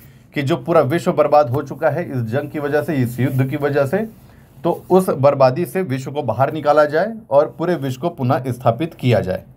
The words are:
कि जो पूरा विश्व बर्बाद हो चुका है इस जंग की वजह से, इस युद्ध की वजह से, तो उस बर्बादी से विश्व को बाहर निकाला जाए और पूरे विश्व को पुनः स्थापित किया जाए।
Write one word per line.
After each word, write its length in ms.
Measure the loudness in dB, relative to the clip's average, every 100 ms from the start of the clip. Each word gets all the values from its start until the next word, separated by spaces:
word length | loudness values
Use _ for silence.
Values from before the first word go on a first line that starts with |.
| -20 -20 _ -6
कि 60 |
जो 160 | -2 -2
पूरा 240 | 2 2
विश्व 280 | 4 0 0
बर्बाद 360 | 0 4 4 4
हो 120 | 0
चुका 260 | -4 -4 -2
है 140 | -2 -4
इस 180 | -4
जंग 260 | -4 -4 -4
की 100 | -4
वजह 220 | -2 0
से, 140 | 0 0
इस 240 | 0 0
युद्ध 260 | -2 0 -2
की 120 | -2
वजह 280 | 0 0 0
से, 120 | -2 -4 -12 -20 -20 -20 -6
तो 140 | -4 -4 2
उस 200 | 4 4
बर्बादी 540 | 2 2 4 4 2 -4
से 160 | -4
विश्व 280 | -4 -6 -6
को 120 | -6
बाहर 300 | -4 -2 -2
निकाला 320 | 0 2 4 4
जाए 280 | 2 -2 -6 0
और 240 | 2 2 -2
पूरे 180 | -2 -2
विश्व 260 | -4 -4
को 80 | -6
पुनः 420 | -4 -2 -2 -2
स्थापित 420 | -2 0 0 -4
किया 260 | -2 0 2
जाए। 220 | 0 -6 -10